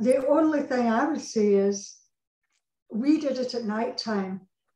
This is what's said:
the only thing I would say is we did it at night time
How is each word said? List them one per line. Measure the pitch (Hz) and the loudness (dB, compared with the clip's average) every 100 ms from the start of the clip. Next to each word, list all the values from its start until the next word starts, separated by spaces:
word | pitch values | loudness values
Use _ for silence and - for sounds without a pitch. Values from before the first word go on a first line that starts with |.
the | 233 277 269 | 2 2 4
only | 302 320 294 | 4 4 2
thing | 285 254 240 | 0 0 0
I | 226 294 | 2 0
would | 294 | -2
say | - 226 208 | -4 0 2
is | 196 196 202 - - _ _ _ _ _ _ _ _ _ | 4 2 -2 -8 -20 _ _ _ _ _ _ _ _ _
we | 220 269 302 | -4 2 2
did | 285 254 | 0 -4
it | 254 | -4
at | 233 | -6
night | 220 214 233 - | -6 -4 -4 -6
time | - 208 190 190 - _ _ | -6 -4 -4 -8 -12 _ _